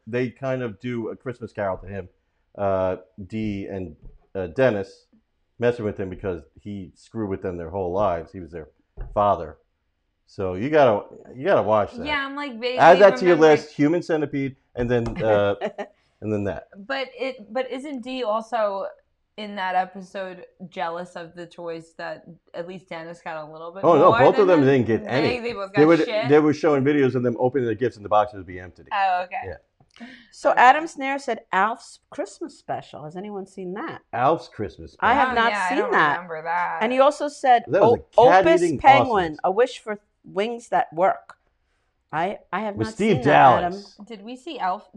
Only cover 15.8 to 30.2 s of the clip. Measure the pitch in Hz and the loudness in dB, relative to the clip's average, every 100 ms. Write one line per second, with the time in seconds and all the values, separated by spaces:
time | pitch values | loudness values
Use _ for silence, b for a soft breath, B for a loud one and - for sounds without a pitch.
15.8 | - _ _ _ 107 104 101 - - 196 | -14 _ _ _ -6 -4 -4 -8 -12 -18
16.8 | 196 269 254 - 262 - 208 220 262 262 | -10 -8 -8 -8 -10 -10 -10 -8 -6 -8
17.8 | 285 269 233 262 233 214 220 240 208 196 | -10 -12 -10 -6 -4 -4 -4 -2 -2 -2
18.8 | - - _ _ _ - 208 202 185 185 | -8 -12 _ _ _ -16 -12 -8 -4 -2
19.8 | 185 196 185 202 185 180 - - 185 - | -4 -8 -14 -12 -12 -12 -20 -20 -14 -8
20.8 | 170 170 180 180 165 175 170 - 170 165 | -8 -8 -10 -14 -16 -16 -18 -14 -12 -12
21.8 | 160 - 170 160 - 165 _ - 170 185 | -14 -14 -14 -14 -18 -20 _ -14 -12 -14
22.8 | - 170 165 170 180 160 151 160 165 180 | -16 -16 -14 -16 -14 -12 -14 -16 -16 -2
23.8 | 165 165 156 226 277 262 190 170 135 139 | 4 6 6 6 6 6 4 4 4 4
24.8 | 113 107 107 123 147 - 240 - 98 127 | 2 0 -2 -2 -2 -2 -6 -8 -4 2
25.8 | 156 165 156 107 120 151 151 143 170 143 | 6 4 2 -2 4 4 4 2 2 2
26.8 | 135 147 135 123 123 117 127 139 120 104 | 2 2 2 2 -2 0 -2 0 -2 -2
27.8 | 120 110 101 104 104 101 90 90 92 - | -4 -4 0 2 2 -4 -14 -14 -16 -20
28.8 | - 202 196 180 180 196 95 - _ _ | -10 -4 -2 -2 -4 -10 -12 -14 _ _
29.8 | _ - 240 262 | _ -20 -20 -20